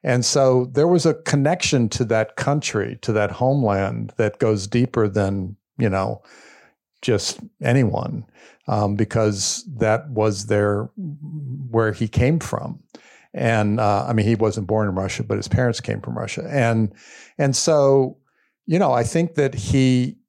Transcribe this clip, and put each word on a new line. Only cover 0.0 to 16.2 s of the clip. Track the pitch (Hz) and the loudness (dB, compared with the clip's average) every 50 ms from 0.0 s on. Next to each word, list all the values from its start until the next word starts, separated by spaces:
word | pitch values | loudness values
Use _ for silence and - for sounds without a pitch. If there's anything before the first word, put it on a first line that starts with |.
| - | 0
And | 147 123 123 117 | 0 0 0 0
so | - - 147 135 131 127 127 127 127 | 2 2 4 4 6 4 4 2 0
there | 131 143 151 170 | 2 2 4 4
was | 180 170 - | 4 4 4
a | 165 151 | 2 0
connection | - - - - 143 139 147 180 175 - - - 127 117 104 | 0 -2 -2 0 2 2 2 0 0 0 0 2 2 2 0
to | - - 123 | 0 -4 0
that | 107 117 110 110 - _ | 0 2 0 0 -2 _
country, | - - 139 143 151 - - - 107 101 117 - - | -4 -2 0 0 0 -2 -2 -2 -2 -4 -4 -8 -8
to | - - | -4 -2
that | 107 107 104 98 | 0 0 0 0
homeland | 90 - 127 131 139 143 123 104 101 95 98 98 113 113 110 107 _ | -2 0 0 2 2 2 2 2 2 2 0 -2 -2 -6 -8 -6 _
that | - 113 104 - _ | 0 0 0 0 _
goes | 123 110 107 101 95 | 0 0 2 0 -2
deeper | 101 - 120 127 127 - 120 110 104 | -2 0 0 0 2 2 0 0 2
than, | 98 107 98 95 101 98 92 95 101 _ _ _ _ - | 2 0 0 0 -2 -4 -6 -8 -10 _ _ _ _ -2
you | 113 104 | 0 0
know, | 95 95 95 - - - _ - - - - - - - _ _ _ _ _ _ _ _ | 0 0 -2 -2 -6 -10 _ -20 -20 -20 -20 -20 -20 -20 _ _ _ _ _ _ _ _
just | - - 113 95 - - - - - - _ _ | -2 0 0 0 0 -4 -8 -10 -16 -20 _ _
anyone, | 147 120 123 139 123 107 - - - - - 110 110 _ _ - - - _ _ _ - | 0 2 4 4 4 2 0 -2 -4 -6 -8 -10 -12 _ _ -20 -20 -20 _ _ _ -2
um, | 104 107 104 101 104 | 0 0 0 0 0
because | 101 110 - - 110 110 107 101 95 - - - - - 185 139 | 0 -2 0 2 2 2 2 0 -2 -4 -6 -6 -8 -10 -14 -4
that | 113 117 107 110 113 - 147 | -2 2 2 2 0 -2 -4
was | 127 110 107 110 101 98 104 | -2 0 0 0 0 -2 -2
their, | 107 104 104 104 104 101 101 117 - _ 226 185 156 147 143 151 151 156 151 143 131 127 143 135 123 | 0 2 2 2 2 0 -2 -4 -8 _ -10 -10 -10 -10 -12 -14 -12 -12 -10 -10 -10 -10 -10 -10 -2
where | 113 117 113 110 | 0 0 0 0
he | 104 - 117 107 | 0 -2 -6 -2
came | - - 123 135 165 160 | 0 0 2 2 2 0
from. | - - - - - - - - _ _ - - _ - - - _ _ - | -2 -6 -8 -6 -6 -8 -12 -14 _ _ -20 -20 _ -20 -20 -20 _ _ -8
And, | - - 113 117 110 107 101 107 117 | -2 -2 0 2 2 2 0 0 0
uh, | 110 101 104 98 - | 2 2 0 0 0
I | - | 0
mean, | 117 110 101 | 0 0 2
he | 107 117 | 2 2
wasn't | 101 113 107 98 110 95 | 2 2 0 0 -2 -4
born | 90 110 110 107 101 | -2 0 0 0 0
in | 92 | -2
Russia, | 95 98 95 - - 117 | -2 -4 -4 -4 -6 -4
but | 107 107 101 | -4 -4 -4
his | 98 - | -2 -2
parents | - - 127 120 107 - | 0 2 2 0 0 -2
came | - - 110 104 | -4 -6 -6 -6
from | 104 120 120 | -6 -8 -8
Russia. | 113 | -6